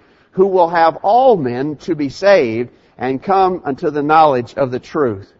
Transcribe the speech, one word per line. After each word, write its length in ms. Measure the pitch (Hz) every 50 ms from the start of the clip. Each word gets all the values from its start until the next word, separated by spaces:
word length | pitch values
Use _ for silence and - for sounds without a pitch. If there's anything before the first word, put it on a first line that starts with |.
| _ _ _ _ _ _
who 160 | - 185 190 196
will 200 | 185 185 170 165
have 300 | 175 170 165 160 147 -
all 340 | - 196 220 247 262 262 220
men 400 | 175 131 120 120 123 139 151 147
to 180 | - - 185 165
be 140 | 147 147 135
saved 600 | - - 190 202 196 180 135 113 113 123 123 117 _ _ _ _ _ -
and 240 | 120 131 135 131
come 400 | - 196 190 196 190 185 185 - -
unto 260 | 143 135 - 180 151
the 120 | 143 147
knowledge 520 | 143 151 156 160 160 151 131 123 120 113 -
of 180 | - 139 123
the 80 | 123 120
truth." 520 | - - - 160 143 120 104 95 98 _ _